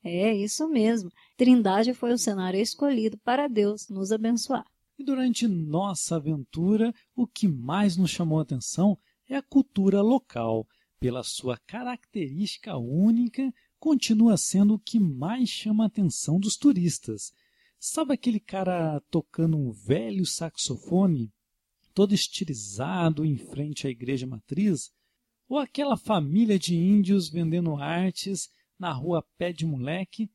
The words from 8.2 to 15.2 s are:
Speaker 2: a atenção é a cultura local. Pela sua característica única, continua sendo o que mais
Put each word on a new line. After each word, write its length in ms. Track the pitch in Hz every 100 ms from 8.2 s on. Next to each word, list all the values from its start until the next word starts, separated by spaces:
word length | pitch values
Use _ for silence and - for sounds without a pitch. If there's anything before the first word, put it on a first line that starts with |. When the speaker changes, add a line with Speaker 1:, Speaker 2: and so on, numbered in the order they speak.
| 170 156
Speaker 2:
a 20 |
atenção 560 | 151 131 - - 196 190 _ _ _
é 80 | 269
a 60 |
cultura 600 | - 269 - - 196 202
local. 640 | 208 254 _ 120 113 113 110 _ _ _
Pela 220 | 123 123
sua 340 | - - 127 120
característica 1200 | - 220 247 240 _ 214 143 147 202 - 220 151
única, 760 | 117 151 208 233 240 - 269 - _ _
continua 580 | 320 285 - 220 233 190
sendo 380 | - 190 208
o 40 | 214
que 220 | - 233
mais 480 | 185 131